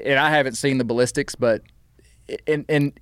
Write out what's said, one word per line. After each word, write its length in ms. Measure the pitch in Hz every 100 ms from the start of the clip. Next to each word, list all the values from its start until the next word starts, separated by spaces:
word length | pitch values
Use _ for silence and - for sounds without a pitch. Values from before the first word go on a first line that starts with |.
| -
and 120 | 135
I 120 | 156
haven't 240 | 156 131 113
seen 220 | 143 135
the 60 |
ballistics, 500 | 120 120 123 - 139
but, 280 | - 120 107 - _ _ _ _ _ - - -
and, 180 | 151 -
and 240 | 151 143 -